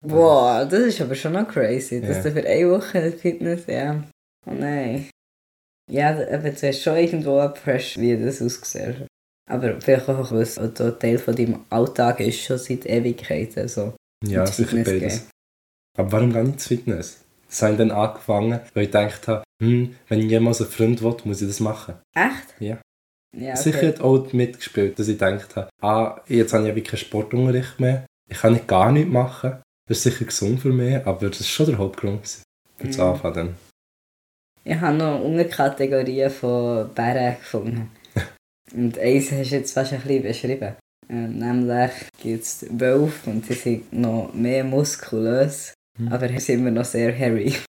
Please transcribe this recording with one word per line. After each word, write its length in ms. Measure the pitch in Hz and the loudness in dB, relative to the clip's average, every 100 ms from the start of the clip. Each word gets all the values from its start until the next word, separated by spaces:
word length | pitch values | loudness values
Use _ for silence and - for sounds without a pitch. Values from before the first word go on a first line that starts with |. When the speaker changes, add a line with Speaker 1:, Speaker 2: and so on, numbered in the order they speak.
| 151 | 2
Speaker 1:
Boah, 580 | 156 165 147 123 117 | 6 8 8 6 2
das 160 | 143 190 | 2 4
ist 200 | 240 202 | 2 2
aber 120 | 135 | -2
schon 200 | 127 160 | -2 -2
noch 120 | 175 220 | -2 0
crazy, 540 | - 110 127 135 120 | 2 2 0 -2 -6
dass 160 | 110 95 | -2 -2
Speaker 2:
Ja. 40 | |
Speaker 1:
du 100 | 156 | 0
für 160 | 147 - | -2 2
eine 220 | - 175 | 4 4
Woche 280 | 185 - 185 | 2 0 -2
in 60 | |
der 80 | 160 | -2
Fitness, 540 | 170 175 170 170 170 - | -2 -4 -2 -4 -4 -4
ja. 360 | 123 139 151 147 _ _ _ - | -4 -2 -4 -6 _ _ _ -12
Oh 60 | |
nein. 580 | 135 143 147 127 127 143 _ _ _ _ _ _ _ _ | -6 -4 -4 -4 -6 -8 _ _ _ _ _ _ _ _
Ja, 220 | 135 147 | 0 0
d-, 180 | 156 - | 0 -2
aber 180 | 143 151 | -2 -4
du 160 | 143 139 | -2 -2
hast 140 | 135 | -2
schon 140 | - 160 | 0 2
irgendwo 420 | 170 170 147 139 | 2 0 2 2
eine 120 | 143 | 2
Pressure, 500 | 143 - 127 - - | -2 -2 -2 -2 -2
wie 140 | 117 113 | 0 2
das 240 | 117 - | 0 -2
aussieht. 680 | 120 - - - 107 127 135 _ _ _ _ | -4 -4 -10 -8 -8 -8 -12 _ _ _ _
Aber 280 | 123 127 95 | -2 -2 -2
vielleicht 280 | - 131 127 | 4 4 4
auch, 240 | 135 127 | -2 0
weil 80 | 113 | 0
es 180 | 113 - | 0 -2
auch 140 | 113 - 117 117 | -6 -2 -2 0
Teil 200 | 120 120 | 0 0
von 180 | - 120 | 0 0
deinem 280 | 117 110 - | 0 -2 -2
Alltag 520 | 113 120 - 120 120 | 0 0 2 2 2
ist, 200 | 104 117 | -2 -2
schon 160 | - 127 | -4 -6
seit 280 | - 123 - | -4 -6 0
Ewigkeiten, 840 | 117 120 120 - 78 113 - 123 | 0 0 -2 -4 -4 -4 -6 -6
so. 260 | - 104 - _ _ | -4 -6 -8 _ _
Speaker 2:
Ja, 180 | 107 92 | -2 0
Speaker 1:
ins 120 | 95 101 | 0 2
Speaker 2:
sicher 120 | 113 | 0
Speaker 1:
Fitness 180 | 117 101 | 2 2
Speaker 2:
beides. 300 | 95 92 110 | 0 0 -4
Speaker 1:
gehen. 100 | - _ _ _ _ _ _ - | -8 _ _ _ _ _ _ -4
Speaker 2:
Aber 140 | 98 | 0
warum 200 | 107 123 | 4 4
gar 120 | 113 | 2
nicht 80 | 120 | 0
ins 120 | 143 - | -2 -4
Fitness? 540 | 123 - 92 - - _ _ _ | -4 -2 -6 -6 -14 _ _ _
Das 140 | - | 0
habe 100 | 107 | 0
ich 60 | 104 | 4
dann 120 | 113 | 2
angefangen, 680 | 104 107 - - 104 110 117 - | 2 -2 -2 -2 0 2 -2 -4
weil 100 | - | -2
ich 40 | 101 | 2
gedacht 380 | 104 104 - - | 2 0 -4 -4
habe, 140 | 110 - _ | -4 -6 _
hm, 360 | 117 120 123 - _ | 2 2 0 -6 _
wenn 120 | 110 | 0
ich 100 | 110 | 2
jemals 320 | 113 117 113 | 4 4 2
einen 80 | 110 | -2
Freund 320 | - 113 120 | 0 2 2
will, 140 | 110 120 | 0 -2
muss 180 | 104 98 | -6 -4
ich 60 | 101 | -4
das 120 | 98 | -2
machen. 360 | 107 101 - 87 _ | -4 -4 -12 -18 _
Speaker 1:
Echt? 400 | - 214 269 - - | -2 0 -2 -14 -12
Speaker 2:
Ja. 200 | 104 113 _ _ _ _ _ - | -8 -8 _ _ _ _ _ -14
Speaker 1:
Ja, 160 | 131 | -8
okay. 100 | 127 | -2
Speaker 2:
Sicher 260 | 160 143 139 | 0 2 2
hat 120 | 151 | 2
auch 320 | 131 135 135 | 4 4 4
mitgespielt, 680 | 123 120 - - - 101 98 | 0 0 -4 -8 0 0 0
dass 100 | 107 | -2
ich 100 | 104 | 2
gedacht 380 | 95 98 - - | 0 0 -6 -10
habe, 120 | 95 _ | -10 _
ah, 380 | 101 107 110 - - | 0 2 0 -4 0
jetzt 260 | 120 110 | 2 4
habe 80 | 110 | 4
ich 60 | 107 | 2
ja 40 | |
wirklich 160 | 107 - | -2 -4
keinen 60 | 110 - | -8 -4
Sportunterricht 720 | 107 107 120 127 123 127 - | -4 -2 0 2 2 -2 -2
mehr, 260 | 127 131 - _ _ | 0 0 -4 _ _
ich 80 | - | 0
kann 160 | 113 | 4
nicht 120 | 117 - | 4 4
gar 220 | 92 101 | 4 6
nichts 180 | 143 151 | 6 4
machen. 480 | 127 127 - 131 135 _ _ _ | 2 0 -2 -6 -8 _ _ _
Das 100 | 110 | 0
ist 40 | |
sicher 200 | 123 - | 0 0
gesund 360 | - - 101 127 | -4 -2 0 0
für 120 | 135 | 2
mich, 320 | 127 123 131 | 2 2 0
aber 240 | 113 92 101 | -2 -2 -4
das 120 | - | -4
war 60 | 107 | -6
schon 200 | - 156 | 2 2
der 120 | 110 | 2
Hauptgrund 400 | 98 - 101 101 | -2 -4 -4 -4
gewesen, 200 | - - _ _ _ _ | -8 -16 _ _ _ _
für 80 | 135 | -8
das 100 | 135 | 0
Speaker 1:
Mhm. 60 | |
Speaker 2:
Anfangen 320 | - - - | 0 0 -2
dann. 200 | 82 87 90 _ _ _ _ _ _ _ _ _ _ | -4 -6 -8 _ _ _ _ _ _ _ _ _ _
Speaker 1:
Ich 160 | - 160 | -6 -2
habe 160 | 165 151 | 0 2
noch 240 | 160 143 | 0 0
Unterkategorien 1080 | 120 160 170 - 139 - 139 135 127 131 135 | 0 0 0 2 0 2 0 0 0 0 0
von 600 | 135 123 123 120 117 110 | 0 -2 0 0 -2 -2
Bären 420 | - 117 127 123 123 | -2 -2 0 0 -2
gefunden. 540 | - 113 107 117 113 - - | -6 -6 -4 -6 -8 -14 -6
Speaker 2:
<laughs> 580 | - - - _ _ _ | -6 -6 -12 _ _ _
Speaker 1:
Und 260 | 117 120 113 | -2 -2 0
eins 340 | 120 135 135 | 2 2 2
hast 180 | 139 127 | -4 -2
du 60 | 139 | -4
jetzt 160 | 131 | -2
fast 200 | - 131 | -2 -2
ein 80 | 135 | -4
bisschen 200 | 135 135 | -2 -2
beschrieben. 540 | 104 113 120 135 104 - _ _ _ | 0 -4 -4 -4 -6 -10 _ _ _
Ähm, 300 | 120 113 107 | -6 -6 -6
nämlich 520 | 117 123 120 120 123 - - _ | -2 0 0 2 0 -2 -16 _
gibt's 420 | - 113 113 - - | -6 -6 -6 -10 -8
Wölfe 600 | 120 127 135 151 147 - | -2 2 4 2 -2 -4
und 180 | 110 - | -6 -4
die 60 | |
sind 380 | 120 - 113 - | -4 -2 -2 -4
noch 400 | - 120 113 98 | -2 0 0 -4
mehr 300 | - 120 131 | -2 0 0
muskulös, 1120 | 135 135 147 - - 117 113 123 147 147 - - _ - | 0 0 0 -4 -6 -2 0 2 2 0 -14 -18 _ -6
Speaker 2:
Hm. 140 | 117 | -4
Speaker 1:
aber 160 | 123 123 127 | -2 -2 -4
sind 220 | - 120 | 0 2
immer 100 | 127 | 2
noch 140 | 113 | 0
sehr 280 | 120 120 117 | 0 0 0
hairy. 400 | 123 127 113 101 143 - | 2 0 2 0 -2 -8